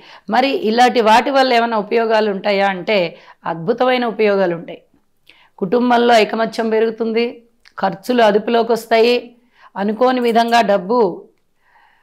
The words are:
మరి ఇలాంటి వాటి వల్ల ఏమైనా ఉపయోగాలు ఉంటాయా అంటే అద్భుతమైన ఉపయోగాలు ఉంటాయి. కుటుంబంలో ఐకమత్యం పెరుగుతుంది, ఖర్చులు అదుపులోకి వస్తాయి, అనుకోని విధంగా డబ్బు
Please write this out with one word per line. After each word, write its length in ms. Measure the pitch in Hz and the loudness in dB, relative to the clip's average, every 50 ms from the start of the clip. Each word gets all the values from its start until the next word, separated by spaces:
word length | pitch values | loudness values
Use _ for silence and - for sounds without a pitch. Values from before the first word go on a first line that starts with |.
| - - - - _ - | -20 -20 -20 -18 _ -2
మరి 200 | 208 240 254 277 | 0 0 0 0
ఇలాంటి 520 | 254 196 - 214 214 240 247 247 202 247 | 0 -2 -2 -2 2 2 2 2 2 2
వాటి 280 | 214 220 220 240 233 285 | 4 4 4 4 4 2
వల్ల 240 | 269 269 269 262 254 | 2 2 2 2 2
ఏమైనా 240 | 233 233 233 226 214 | 0 0 0 -2 -4
ఉపయోగాలు 540 | 196 208 226 233 226 220 226 214 214 208 | -4 -2 -2 0 0 2 0 0 0 0
ఉంటాయా 360 | 196 196 - 214 202 196 196 196 | -2 -4 -2 -2 0 0 0 0
అంటే 500 | 190 180 170 208 220 196 175 160 - - - - - _ - | -2 -4 -4 -2 0 0 0 -2 -6 -12 -20 -20 -20 _ -10
అద్భుతమైన 600 | - 165 165 165 180 240 233 254 254 254 247 240 | -8 -8 -6 -4 -4 -2 0 0 0 0 0 -2
ఉపయోగాలు 500 | 233 202 220 220 208 202 196 190 175 170 | -4 -2 -2 0 0 0 0 0 -2 -4
ఉంటాయి. 260 | 165 180 - 165 - _ _ _ _ _ _ _ _ _ _ _ _ _ _ _ - | -6 -10 -14 -18 -18 _ _ _ _ _ _ _ _ _ _ _ _ _ _ _ -10
కుటుంబంలో 560 | 202 175 240 240 240 247 240 240 240 240 240 | -6 -2 -2 0 0 2 2 2 4 4 4
ఐకమత్యం 560 | 220 214 214 - 220 226 214 - - 226 226 | 4 2 2 -2 -4 -4 -4 -4 -4 -4 -2
పెరుగుతుంది, 720 | 220 220 226 226 220 - 226 226 220 233 233 240 277 - - _ _ _ _ _ _ - | 0 0 0 -2 -2 -4 -6 -4 -2 -2 -2 -4 -6 -10 -20 _ _ _ _ _ _ -6
ఖర్చులు 420 | 190 196 180 - - - 247 240 226 | -4 -4 -4 -6 -6 -2 0 2 4
అదుపులోకి 480 | 214 202 214 214 - 233 233 220 233 | 4 2 2 0 0 0 0 0 0
వస్తాయి, 640 | 233 220 226 - 233 226 220 240 247 240 240 - - _ _ _ _ _ - _ - 190 | -2 -4 -2 0 2 2 4 4 2 0 -4 -8 -16 _ _ _ _ _ -20 _ -10 -6
అనుకోని 420 | 202 208 214 214 254 254 254 254 | -4 -4 -2 0 0 0 0 0
విధంగా 420 | 240 233 214 233 233 233 240 233 | 0 0 2 0 2 2 2 2
డబ్బు 640 | 226 196 202 196 180 185 240 247 220 180 160 - - - _ _ _ _ _ _ _ _ _ _ _ _ _ _ | 2 2 0 0 0 0 0 2 2 0 -2 -6 -14 -20 _ _ _ _ _ _ _ _ _ _ _ _ _ _